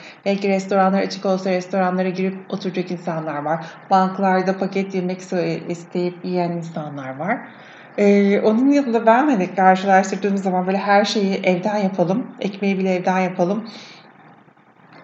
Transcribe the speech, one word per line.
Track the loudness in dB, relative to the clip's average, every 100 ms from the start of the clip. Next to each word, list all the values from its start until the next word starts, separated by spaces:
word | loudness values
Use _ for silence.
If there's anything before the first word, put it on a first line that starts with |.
| -20 -8 -4
Belki | -2 0
restoranlar | 0 0 2 2 2
açık | -2 -4 -2
olsa | -2 -2
restoranlara | -4 -2 -2 0 0 -2
girip | -2 -4 -6 -10
oturacak | -8 -6 -6 -6
insanlar | -6 -6 -6 -6 -6
var. | -4 -4 -6 -16 2
Banklarda | 4 4 2 2 2 0 -2
paket | -2 -2 -4 -4
yemek | -4 -6
sö-, | -4 -2 -2 -4 -6
isteyip | -10 -6 -4 -4 -4 -4
yiyen | -2 -2
insanlar | -4 -8 -10 -10 -10 -10 -6
var. | -4 -4 -8 -20 -20 -20 -10 0
E, | 4 6 4 4
onun | 4 4 4
yanında | 4 2 2 4
ben | 4
hani | 4 2 0 4
karşılaştırdığım | 4 4 4 4 4 0 -2 0
zaman | 0 -2 0
böyle | -2
her | 2 2 2
şeyi | 0 0 0
evden | 0 0 0 0
yapalım, | 0 0 0 0 -4 -6
ekmeği | -8 -4 -2 0
bile | 0 0
evden | 0 0
yapalım, | 0 0 -2 -2 -6 -14 -20 -20 -20 -20 -20 -20 _ _ _ _ _ -20